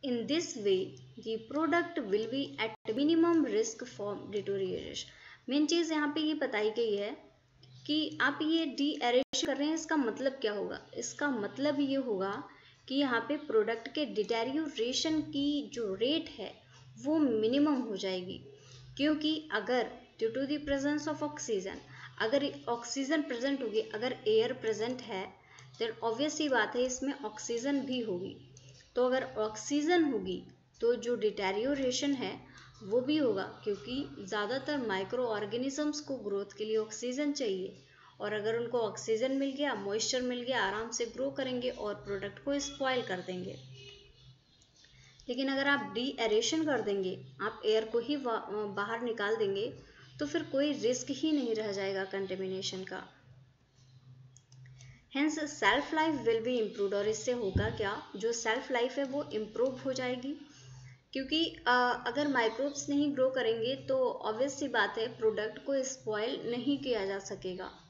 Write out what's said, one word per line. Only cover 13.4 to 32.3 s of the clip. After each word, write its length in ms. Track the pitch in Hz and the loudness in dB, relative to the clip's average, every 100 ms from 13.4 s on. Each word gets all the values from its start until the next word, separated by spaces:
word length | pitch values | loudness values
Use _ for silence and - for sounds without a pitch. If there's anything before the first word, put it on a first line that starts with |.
| - 220 208 226 - | 4 4 4 0 -2
के 180 | - 285 | -2 -2
deterioration 1160 | 202 202 233 233 277 311 - 233 262 320 311 | 0 2 2 2 0 -2 -2 0 0 2 2
की 480 | 294 277 285 294 214 | 0 0 2 0 -2
जो 200 | 233 220 | -4 -4
rate 360 | 190 240 320 320 | 0 2 2 -2
है 340 | - 196 - - - - - | -10 -10 -12 -20 -20 -20 -8
वो 140 | 254 320 | 2 4
मिनिमम 540 | 285 220 220 269 294 | 6 6 4 4 4
हो 240 | 269 226 190 | 4 0 -2
जाएगी, 460 | 190 185 180 - - - - - - - | -2 -2 -4 -10 -14 -20 -20 -20 -18 0
क्योंकि 520 | 285 311 302 311 - | 2 4 2 -2 -2
अगर 400 | 214 196 247 - - - - | -4 2 2 2 -4 -18 -2
due 140 | 220 247 | -2 0
to 120 | 269 | -2
the 80 | 294 294 | -2 0
presence 460 | 277 277 302 302 | 0 2 0 -2
of 160 | 294 302 | -2 -4
oxygen, 460 | 294 - 208 185 165 - - - - | -4 -2 -2 -2 -8 -14 -18 -16 -2
अगर 460 | 220 277 285 - - | 2 2 2 -4 -4
oxygen 520 | 240 - 277 269 311 | -4 -2 -4 0 0
present 400 | 285 240 262 277 | 0 -2 0 0
होगी, 200 | 240 208 | 0 0
अगर 360 | 214 214 247 254 - | 0 -2 -2 -2 4
air 260 | 220 240 | 4 4
present 480 | 254 220 208 226 247 | 0 -2 0 -2 -4
है, 320 | 214 196 202 - - - - - | -4 -6 -6 -12 -20 -20 -20 -4
then 140 | 226 220 | -4 0
obvious 260 | 233 226 302 | -2 0 0
सी 200 | 302 302 | 0 2
बात 260 | 254 208 240 | 4 2 2
है 60 | |
इसमें 320 | 254 247 277 | 0 0 -4
oxygen 680 | 269 214 - - 233 254 285 | -4 -6 -8 -4 -2 0 0
भी 200 | 262 254 | 0 -2
होगी। 480 | 220 175 190 - - - - - - - | -2 -4 -6 -10 -18 -20 -20 -20 -6 2
तो 100 | 254 | 4
अगर 180 | 254 | 2
oxygen 800 | - - 214 226 - 285 302 359 302 | -2 -2 -2 -2 0 0 4 6 6
होगी 320 | 226 185 180 - - _ _ | 2 -2 -6 -8 -20 _ _
तो 140 | 233 240 | 2 2
जो 200 | 233 233 | 0 2
deterioration 1000 | 208 196 190 196 247 285 262 254 285 | 0 2 0 2 0 2 2 2 0
है 280 | 269 196 | 0 -2